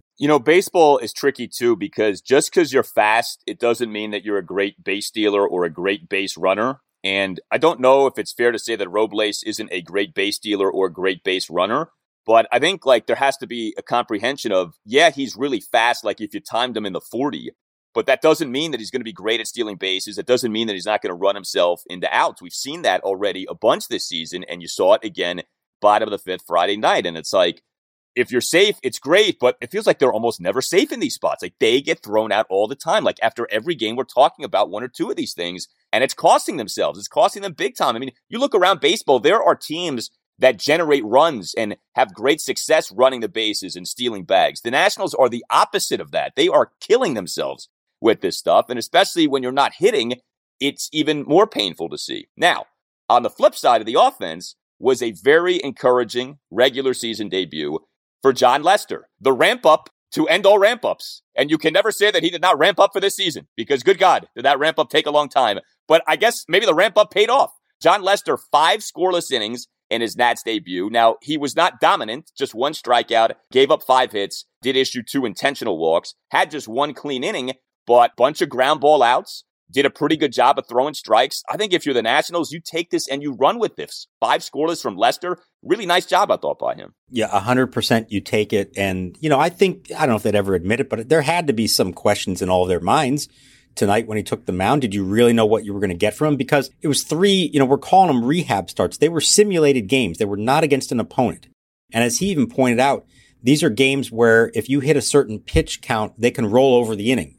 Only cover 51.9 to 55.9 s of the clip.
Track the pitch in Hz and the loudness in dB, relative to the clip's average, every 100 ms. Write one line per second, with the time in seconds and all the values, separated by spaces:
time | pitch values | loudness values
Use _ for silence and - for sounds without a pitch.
51.9 | 73 - 55 - - 170 139 - _ _ | -10 -10 -12 -14 -2 -2 0 -6 _ _
52.9 | _ - 120 120 - 269 - 139 117 107 | _ 0 2 0 0 0 2 2 2 2
53.9 | 143 254 - 92 80 - - _ _ 120 | 2 2 0 -8 -10 -14 -20 _ _ 0
54.9 | 123 117 87 113 160 180 180 139 - 131 | 0 -2 -2 2 4 4 -2 -6 -2 2